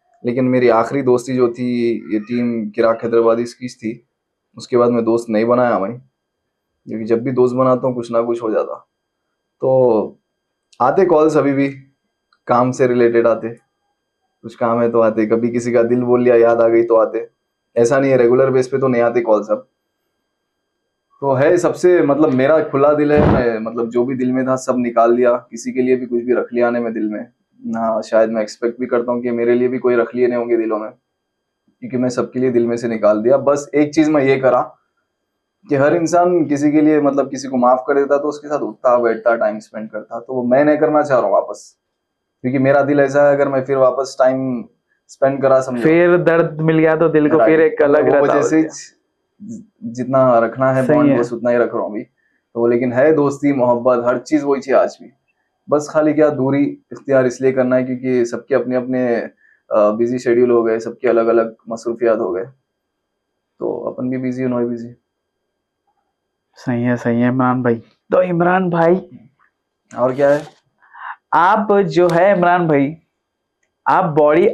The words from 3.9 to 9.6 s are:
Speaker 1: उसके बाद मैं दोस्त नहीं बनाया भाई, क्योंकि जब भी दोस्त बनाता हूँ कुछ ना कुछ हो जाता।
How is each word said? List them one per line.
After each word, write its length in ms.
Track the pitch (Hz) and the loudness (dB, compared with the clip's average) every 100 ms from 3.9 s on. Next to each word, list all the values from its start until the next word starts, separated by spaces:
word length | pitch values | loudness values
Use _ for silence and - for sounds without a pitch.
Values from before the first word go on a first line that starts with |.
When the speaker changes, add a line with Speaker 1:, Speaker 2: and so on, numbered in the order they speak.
| 117 _ _ _ _ _ - | -12 _ _ _ _ _ -20
Speaker 1:
उसके 200 | - 123 | -4 0
बाद 140 | 120 | 2
मैं 140 | 123 | 2
दोस्त 260 | 113 117 117 | 0 -2 -2
नहीं 140 | 107 117 | -2 0
बनाया 320 | 123 123 101 | 0 0 0
भाई, 140 | 95 | -4
क्योंकि 1120 | 123 - _ _ _ _ _ _ _ - 110 | -8 -18 _ _ _ _ _ _ _ -14 -10
जब 180 | 110 117 | -2 -2
भी 100 | 127 | 0
दोस्त 240 | 123 123 123 | 0 2 2
बनाता 300 | 131 127 131 | 0 0 -2
हूँ 80 | |
कुछ 180 | 120 117 | -4 -4
ना 100 | 117 | -2
कुछ 200 | 120 117 | -2 -4
हो 80 | 110 | -4
जाता। 240 | 98 - - - _ _ _ _ _ _ _ | -4 -4 -8 -18 _ _ _ _ _ _ _